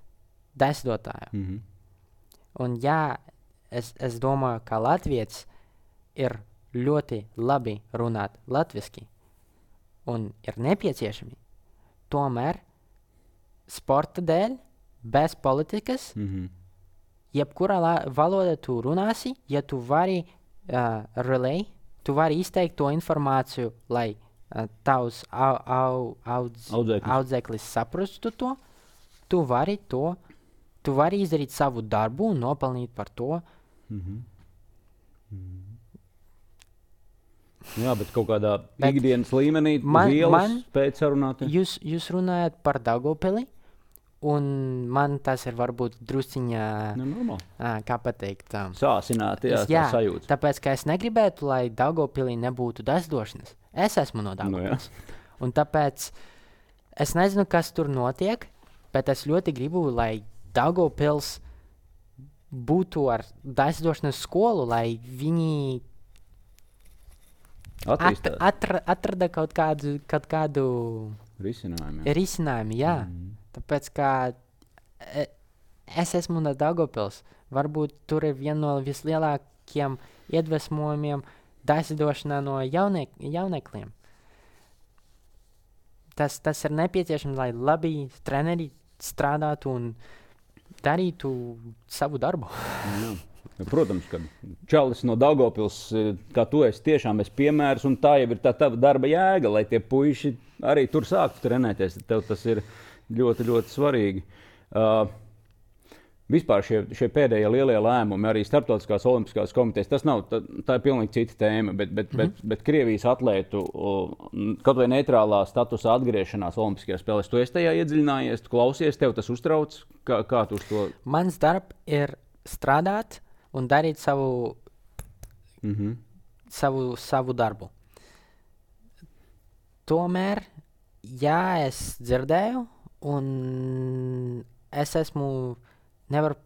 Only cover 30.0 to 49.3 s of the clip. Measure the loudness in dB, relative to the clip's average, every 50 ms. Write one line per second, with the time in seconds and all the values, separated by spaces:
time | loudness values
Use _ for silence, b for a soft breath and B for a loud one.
30 | -2 -2 -4 -6 b b b b b b b b b _ _ _ -4 0 2 4
31 | 4 4 4 0 0 0 0 0 -2 -2 -2 0 0 0 0 -2 -6 -2 0 0
32 | 0 0 0 -2 0 0 0 0 0 0 -2 0 -2 -4 -2 -4 -6 -8 -10 -12
33 | -12 -12 -8 -8 -6 -4 -4 -4 -6 b b b b b b -20 _ -12 -12 -10
34 | -8 -8 -10 -10 -12 -16 -20 -20 -20 _ -20 _ -20 _ _ _ _ _ _ _
35 | _ _ _ _ _ -16 -16 -14 -14 -14 -16 -16 -18 -18 -20 -20 -20 _ _ -20
36 | _ _ _ _ _ -20 -20 _ _ -20 -20 _ -20 _ _ _ _ _ -20 _
37 | _ -20 _ _ _ _ _ _ _ _ _ _ -20 -14 -8 -4 -2 0 0 -2
38 | -2 -4 -2 -2 0 2 0 2 2 2 0 0 -4 -10 -8 0 2 2 2 4
39 | 4 4 4 4 2 0 2 2 4 4 4 4 4 2 2 2 2 4 4 6
40 | 6 6 6 6 6 6 6 6 4 2 -2 -4 -8 -2 0 2 2 2 2 2
41 | 2 2 2 2 2 0 -2 -4 -4 0 2 0 0 0 -4 -8 -6 -6 -6 -6
42 | -6 -4 -2 -2 0 0 0 0 0 -2 -2 _ 0 0 0 0 0 0 0 0
43 | 0 -2 -2 0 0 0 0 -2 -4 -6 -14 b b b b b b b b b
44 | _ _ _ -6 -2 0 0 0 0 -2 -2 -2 -4 -4 -4 -4 -4 -2 0 2
45 | 2 2 0 -2 -2 -2 -2 -2 -4 -8 -2 -2 -2 -2 0 -2 -4 -4 -4 -10
46 | -10 -4 -2 -2 -2 -4 -4 -6 -4 -2 -2 -2 -2 -4 -4 -4 -6 -6 -6 -6
47 | -6 -6 -4 -4 -4 -4 -6 -6 -10 -14 -14 -8 -6 -4 -4 -4 -4 -4 -4 -4
48 | -2 -6 -6 -6 -8 -10 -10 -10 -14 -10 -8 -8 -8 -8 -6 0 2 2 2 2
49 | 2 0 -2 0 0 -2